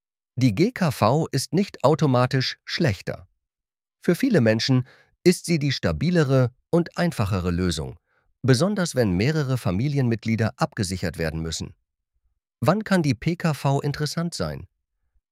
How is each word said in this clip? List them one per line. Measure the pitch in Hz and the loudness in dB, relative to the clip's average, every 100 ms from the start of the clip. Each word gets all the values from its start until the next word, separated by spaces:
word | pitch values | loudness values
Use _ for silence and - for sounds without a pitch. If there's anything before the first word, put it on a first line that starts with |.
| _ _ _ - | _ _ _ 0
Die | 127 | 0
G | 101 196 | 2 -2
K | - 170 | 0 -2
V | - 107 143 151 | 2 2 2 0
ist | 139 - | -4 -2
nicht | 160 202 - | -2 -2 0
automatisch | 131 156 151 123 127 135 - - | 2 4 2 2 2 0 -2 -8
schlechter. | - - 165 95 - - - _ _ _ _ _ _ _ | -8 -2 -2 -2 -8 -12 -16 _ _ _ _ _ _ _
Für | - | -2
viele | 170 277 185 | 0 2 4
Menschen | 113 113 - 127 127 - _ _ | 4 2 2 2 0 -10 _ _
ist | 175 185 - | 2 2 0
sie | 170 | -2
die | 143 | 0
stabilere | - 90 78 175 175 139 135 123 - _ | -2 -2 -2 0 2 4 2 2 -4 _
und | 175 170 - | 0 0 -2
einfachere | 175 - 98 95 87 | -2 0 -2 0 0
Lösung, | 87 92 78 67 - _ _ _ _ | 0 -2 -2 -8 -12 _ _ _ _
besonders | 120 127 180 208 175 | 2 2 2 0 -2
wenn | - 110 | 0 2
mehrere | 87 - 160 131 127 | 2 2 0 -2 -2
Familienmitglieder | - 101 143 143 123 113 110 110 110 - | -2 -2 -2 0 0 0 -2 0 -2 -2
abgesichert | 165 - 92 92 87 - | -4 -4 -6 -4 -6 -4
werden | 80 80 | -4 -4
müssen. | 82 80 87 - _ _ _ _ _ _ _ _ | -6 -8 -10 -14 _ _ _ _ _ _ _ _
Wann | 117 202 | 0 0
kann | 208 190 | 0 0
die | 151 117 | 2 0
P | - 175 | -2 -2
K | 170 143 | -2 -2
V | 147 139 | 0 0
interessant | 143 139 151 - 170 - | -2 -4 -6 -4 -6 -6
sein? | 82 69 - _ _ _ _ _ _ | -6 -8 -14 _ _ _ _ _ _